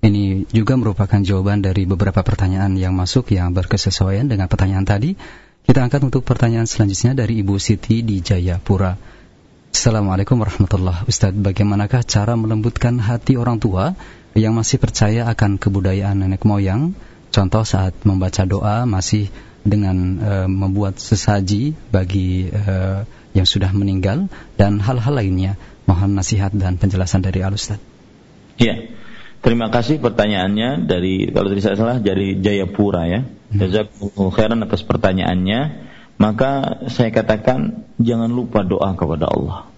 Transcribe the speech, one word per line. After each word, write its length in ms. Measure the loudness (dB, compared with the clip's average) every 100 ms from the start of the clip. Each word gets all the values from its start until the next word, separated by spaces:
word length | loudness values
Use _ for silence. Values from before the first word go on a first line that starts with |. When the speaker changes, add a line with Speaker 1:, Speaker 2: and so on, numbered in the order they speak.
Speaker 1:
Ini 460 | 4 4 2 0 0
juga 240 | 0 2 2
merupakan 400 | 2 0 2 2
jawaban 480 | 4 2 2 2 2
dari 160 | 0
beberapa 400 | 0 2 2 2
pertanyaan 560 | 0 0 0 2 0 0
yang 160 | 0
masuk 400 | 0 0 0 0
yang 160 | 0 0
berkesesuaian 800 | -2 0 0 0 0 0 0 0
dengan 160 | 0 0
pertanyaan 400 | 0 2 2 0
tadi. 320 | 0 0 -4 -10 -20 -20 _ 4
Kita 160 | 4
angkat 240 | 4 0 0
untuk 160 | 0
pertanyaan 480 | 0 2 2 2 -2
selanjutnya 420 | 2 2 2 0 2
dari 240 | 0 0
Ibu 160 | 0 -2
Siti 480 | 0 -2 2 0 0
di 160 | -2
Jayapura. 720 | 0 0 0 -2 0 0 0 -2 -10 -20 -20 -20 _ -20 _
Assalamualaikum 640 | -2 0 2 0 0 2 2
warahmatullahi 680 | 0 0 0 2 0 -2
wabarakatuh. 60 | -2
Ustadz, 320 | 0 0 2
bagaimanakah 600 | -2 2 0 2 0 0 0
cara 320 | 0 0 0
melembutkan 640 | 0 0 -2 0 0 0
hati 320 | 0 -2 0
orang 240 | 0 2 0
tua 400 | 0 0 -2 -4 -12 -20 -2 0
yang 160 | 2
masih 240 | 2 0 0
percaya 480 | 0 2 2 2 0
akan 320 | 0 0 2
kebudayaan 640 | 0 0 0 0 0 0
nenek 240 | 0 0 0
moyang? 480 | 0 0 0 -2 -4 -14 -20 -4
Contoh 320 | 0 2 0 0
saat 320 | 0 0 0 0
membaca 400 | 2 0 0 0
doa 400 | 0 0 0 0
masih 400 | -2 0 -2 -2 -8 -20 -6 0
dengan, 300 | 0 2 0 0 -2
eh, 260 | -2 -2 0
membuat 480 | 0 0 0 -2 -4
sesaji 800 | -2 0 2 0 0 0 -2 -6 -2
bagi, 560 | -2 0 0 0 -2 -2
eh, 560 | -2 -2 -2 -2 -4 -8 -14 -4 0
yang 100 | 2
sudah 240 | 0 0 0
meninggal 560 | 0 0 0 0 -4 -8 -20 0
dan 240 | 2 2
hal-hal 340 | 0 0 0
lainnya. 400 | 0 0 0 -2 -4 -10 -8 0
Mohon 360 | 2 2 0
nasihat 320 | 0 0 0
dan 240 | 0 -2 0
penjelasan 440 | 0 0 0 0
dari 200 | 0 -2
Al 120 | -2
Ustadz. 280 | -4 -6 -8 -10 -20 -20 -20 -20 -20 -20 0
Speaker 2:
Ya, 160 | 0 0 -8 -14 -16 -16 -16 -2
terima 320 | 0 2 2
kasih 240 | 0 0 0
pertanyaannya 880 | 0 2 2 2 0 0 -2 -2 0
dari, 440 | 0 0 0 2
kalau 160 | 2 0
tidak 240 | 2 0
salah, 240 | 2 0 0
dari 400 | 0 0 0 0
Jayapura, 640 | 0 0 -2 0 0 2 0
ya. 100 | -2 -4
Speaker 1:
Hmm. 320 | -12 -6 -2
Speaker 2:
Jazakumullahu 720 | 0 0 -4 -8 -10 -2 -2
khairan 320 | 2 0 0
atas 240 | -2 -4 -4
pertanyaannya. 1040 | -2 0 0 0 -2 0 -2 -4 -8 -16 -20 -20 0
Maka 640 | 0 2 0 0 -4 -6 -8
saya 180 | -2 0
katakan, 800 | 0 0 0 0 0 -2 -6 -14 -2
jangan 320 | 0 0 -2
lupa 320 | -2 -2 -2
doa 320 | 0 0 -2
kepada 320 | -2 -2 -2 0
Allah. 400 | -2 -2 -8 -12